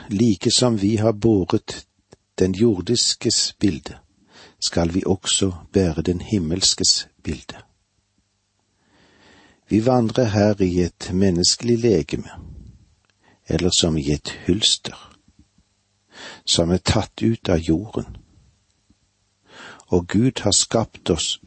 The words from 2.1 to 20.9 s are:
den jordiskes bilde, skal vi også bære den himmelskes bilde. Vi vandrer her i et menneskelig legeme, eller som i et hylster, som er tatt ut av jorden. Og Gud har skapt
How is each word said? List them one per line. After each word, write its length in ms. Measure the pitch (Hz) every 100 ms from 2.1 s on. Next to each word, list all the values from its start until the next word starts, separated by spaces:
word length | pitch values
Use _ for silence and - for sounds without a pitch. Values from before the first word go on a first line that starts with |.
| - _ -
den 140 | 92 92
jordiskes 1000 | 117 92 87 120 - - 117 - - -
bilde, 380 | 101 73 - - _ _ _ - - -
skal 340 | - - 85
vi 100 | 90 -
også 460 | 95 - - 98 90 -
bære 280 | 98 90 80
den 200 | 80 87
himmelskes 840 | - 107 78 90 - - 90 - - _
bilde. 340 | - 73 - - - _ _ _ _ _ _ _ _ _ _ _ _ _ _ _ _ - _ _ -
Vi 160 | 101 117
vandrer 380 | 127 113 110
her 380 | 117 104 104 104
i 180 | 92 90
et 280 | 87 - -
menneskelig 640 | 90 98 87 87 - 120 117
legeme, 500 | 120 90 73 62 - - - - - - _ _ _ _ _ _ -
eller 220 | 82 87
som 280 | - 85 78
i 140 | 69
et 180 | 73 - - -
hylster, 720 | 92 - - - - - _ _ _ _ _ _ _ _ _ _ - - - -
som 260 | - 85
er 60 | 90
tatt 440 | - 113 - -
ut 280 | 113 113 -
av 80 | 82
jorden. 600 | 82 80 110 - - - _ _ _ _ _ _ _ _ _ _ _ _ _ - - - -
Og 200 | 90 87
Gud 320 | 98 131 -
har 80 | 104
skapt 580 | - - 113 110